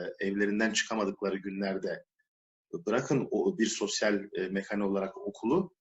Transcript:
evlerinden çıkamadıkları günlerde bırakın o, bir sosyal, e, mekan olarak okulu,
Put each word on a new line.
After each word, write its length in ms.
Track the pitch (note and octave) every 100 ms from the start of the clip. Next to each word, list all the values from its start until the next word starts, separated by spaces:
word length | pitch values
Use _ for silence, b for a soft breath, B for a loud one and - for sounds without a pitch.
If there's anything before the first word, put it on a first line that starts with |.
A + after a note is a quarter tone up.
| F2+ -
evlerinden 520 | G2 G2+ G#2 G#2 A2+
çıkamadıkları 640 | G#2+ - A2 G2 F#2+ G2 F#2+
günlerde 680 | G2 G2 G2 F#2+ F#2+ - - _ _ _ _ _ - F2 G#2+
bırakın 420 | A#2+ C3+ C#3 -
o, 280 | G#2 F#2+ F#2
bir 80 | G#2+
sosyal, 580 | - G2+ - G#2+ G2+ G2
e, 160 | F2 F#2
mekan 320 | G2 G2 G#2
olarak 360 | G2 G2 F#2+ -
okulu, 580 | G#2 - A2+ F3 G3 _